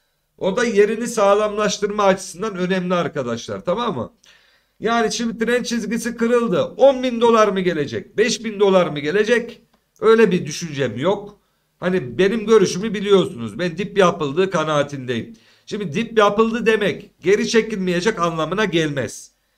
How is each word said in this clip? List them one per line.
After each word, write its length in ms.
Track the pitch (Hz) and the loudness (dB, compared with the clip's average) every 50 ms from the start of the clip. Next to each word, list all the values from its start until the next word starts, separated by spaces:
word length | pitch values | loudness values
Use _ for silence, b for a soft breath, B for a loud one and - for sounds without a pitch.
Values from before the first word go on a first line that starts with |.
| b b b b b _ _ _ | b b b b b _ _ _
O 180 | - 185 190 | -4 -2 0
da 80 | 240 240 | 0 0
yerini 440 | 240 202 196 208 208 226 220 240 233 | 2 4 4 4 4 2 -2 -4 -6
sağlamlaştırma 960 | - 214 202 196 202 208 214 214 202 208 208 202 202 - 202 202 208 214 208 | -2 2 4 4 4 4 2 0 0 0 -2 -2 -2 -2 -4 -4 -2 2 2
açısından 540 | 196 190 190 - - - 165 196 226 202 175 | 2 2 2 -2 -12 -12 -8 -8 -8 -4 -4
önemli 360 | 180 175 190 185 180 180 185 | -2 -2 -2 -2 -2 -2 -2
arkadaşlar, 720 | 175 165 135 - 147 131 117 117 117 - - 104 95 95 | -2 -2 -2 -4 -6 -4 -4 -6 -6 -6 -8 -10 -8 -4
tamam 300 | - 175 220 240 226 170 | -4 -2 -2 -2 -4 -4
mı? 180 | 127 107 - - _ b b b b b b b b b b b _ | -6 -8 -10 -12 _ b b b b b b b b b b b _
Yani 320 | - 220 233 233 226 208 | -4 -2 0 0 0 0
şimdi 340 | - - 240 226 208 - 226 | -2 -4 -4 -6 -4 -2 -2
trend 200 | 220 240 247 233 | 0 0 -2 -2
çizgisi 520 | - 233 233 190 190 226 233 - 240 233 - | -2 -4 -4 -4 -4 -4 -4 -4 -6 -4 -2
kırıldı. 460 | 233 226 247 240 233 220 175 147 - | 0 2 2 2 2 2 0 0 0
On 400 | - - - 233 277 269 254 254 | -2 0 4 4 4 6 4 0
bin 180 | 262 233 233 | -2 0 2
dolar 260 | 233 233 226 220 214 208 | 2 4 6 6 4 4
mı 120 | 190 190 | 2 0
gelecek? 580 | 185 175 170 151 143 120 117 104 95 - _ - | -2 -2 -2 -2 -4 -4 -6 -8 -10 -8 _ 0
Beş 260 | 226 247 233 - 220 | 0 0 0 -4 -6
bin 160 | 220 208 196 | -8 0 2
dolar 280 | 208 196 190 185 175 160 | 4 4 6 4 4 2
mı 120 | 147 147 | -2 -4
gelecek? 640 | 139 147 165 202 214 208 240 233 233 - - - _ _ _ _ _ _ _ _ | -4 -2 0 0 2 2 2 0 0 -4 -12 -20 _ _ _ _ _ _ _ _
Öyle 320 | - 214 226 226 226 190 | 4 4 6 6 6 4
bir 140 | 175 180 - | 4 0 -2
düşüncem 520 | 143 147 - 175 160 147 135 139 120 107 117 | -4 -8 -8 -10 -8 -4 -2 -2 -2 -2 -2
yok. 420 | 139 175 202 202 - - - _ _ _ _ _ _ _ _ _ | -2 -2 -2 -2 -6 -12 -18 _ _ _ _ _ _ _ _ _
Hani 380 | 151 180 185 185 143 123 117 - | -4 -2 -2 -2 -4 -4 -2 0
benim 280 | 185 202 226 226 208 | 0 2 2 0 2
görüşümü 480 | 214 226 220 190 - - 180 202 226 190 | 4 6 6 6 4 0 -4 -4 -4 -4
biliyorsunuz. 680 | 214 190 202 202 190 165 131 - 117 117 110 101 123 | -4 2 4 4 4 4 0 -4 -8 -8 -8 -6 -6
Ben 180 | 175 180 160 165 | -6 -6 -4 -6
dip 200 | 196 - - 190 | -8 -4 2 4
yapıldığı 520 | 190 175 170 175 156 139 139 165 190 190 | 4 4 4 0 -4 -4 0 0 -2 0
kanaatindeyim. 840 | 190 165 156 156 156 147 139 143 147 139 127 120 123 113 - - b b b b b b b | 0 -2 -2 0 0 0 0 -2 -4 -10 -6 -6 -6 -6 -6 -8 b b b b b b b
Şimdi 280 | - 175 220 208 165 135 | -10 -8 -8 -8 -6 -4
dip 240 | 185 233 226 - 220 | -4 -4 -2 2 2
yapıldı 480 | 208 208 208 220 226 226 226 240 - | 2 4 4 2 0 0 0 -2 0
demek 460 | 226 220 208 208 180 - - - - _ _ | 0 0 2 0 -2 -4 -4 -10 -18 _ _
geri 280 | - 170 202 208 233 - | 0 0 0 0 0 2
çekilmeyecek 720 | - 226 220 220 220 196 185 180 175 175 175 220 - 175 | 2 2 2 2 -4 -4 -4 -2 -2 0 0 0 0 0
anlamına 460 | 170 170 165 160 156 156 185 202 214 | -2 -2 -2 -2 -4 -2 -2 -2 -2
gelmez. 680 | 196 156 165 160 156 139 139 117 101 - - - - _ _ _ _ _ | 0 0 0 0 0 -2 -4 -6 -6 -8 -14 -18 -20 _ _ _ _ _